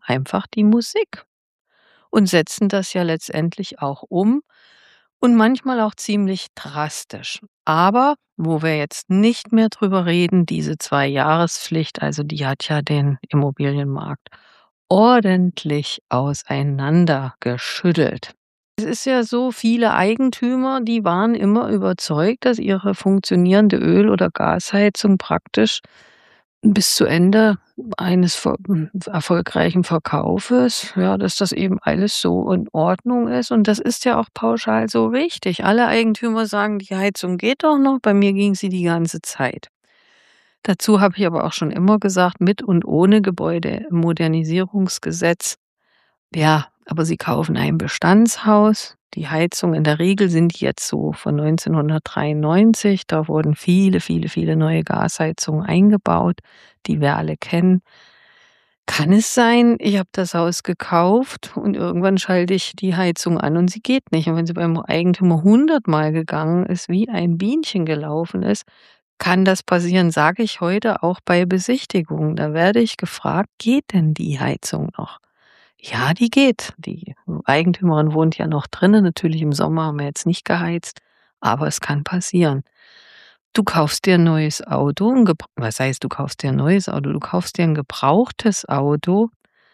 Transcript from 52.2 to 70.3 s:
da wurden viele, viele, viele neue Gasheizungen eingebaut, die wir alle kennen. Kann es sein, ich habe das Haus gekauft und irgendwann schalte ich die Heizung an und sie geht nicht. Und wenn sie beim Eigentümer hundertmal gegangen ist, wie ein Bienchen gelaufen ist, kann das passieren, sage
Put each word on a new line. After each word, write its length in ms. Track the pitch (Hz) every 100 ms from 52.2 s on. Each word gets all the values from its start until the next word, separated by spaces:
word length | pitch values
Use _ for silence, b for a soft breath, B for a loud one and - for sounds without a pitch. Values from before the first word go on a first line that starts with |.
| 147 151 151 170 220 220 208 190 -
da 200 | 160 156
wurden 280 | 156 156 151
viele, 440 | - 180 196 180
viele, 300 | - 165 165
viele 260 | - 165 160
neue 280 | 156 165
Gasheizungen 800 | 160 - - - 160 160 - 156 190
eingebaut, 760 | 165 202 208 - 170 175 175 - b b b -
die 160 | 156
wir 160 | 143 -
alle 180 | 160 156
kennen. 460 | - 170 180 185 - b b b b b b b b b -
Kann 260 | - 151
es 220 | 196 220
sein, 420 | - 233 240 233 226
ich 180 | - 202
habe 120 | 180
das 220 | - 180
Haus 300 | 170 170 175
gekauft 920 | - 175 - 170 180 220 269 - - -
und 200 | 208 -
irgendwann 420 | 175 175 190 190
schalte 360 | - 185 175
ich 200 | 185 - -
die 200 | 190 175
Heizung 420 | 180 165 - 165
an 200 | 147 160
und 120 | 180
sie 120 | 220
geht 300 | - 262 -
nicht. 160 | 160 160
Und 80 | 165
wenn 100 | 165
sie 80 |
beim 240 | 175 170 165
Eigentümer 640 | - 160 175 180 185 165
hundertmal 720 | 180 226 311 302 220 156 151
gegangen 520 | 160 160 156 156 170 180
ist, 220 | 180 -
wie 220 | 180 226
ein 280 | 208 175 170
Bienchen 480 | 196 294 302 202 160
gelaufen 580 | 151 151 151 170 185
ist, 200 | 185 202 - b b b b -
kann 280 | - 180 190
das 180 | 190
passieren, 480 | - 180 175 185 175
sage 320 | 160 151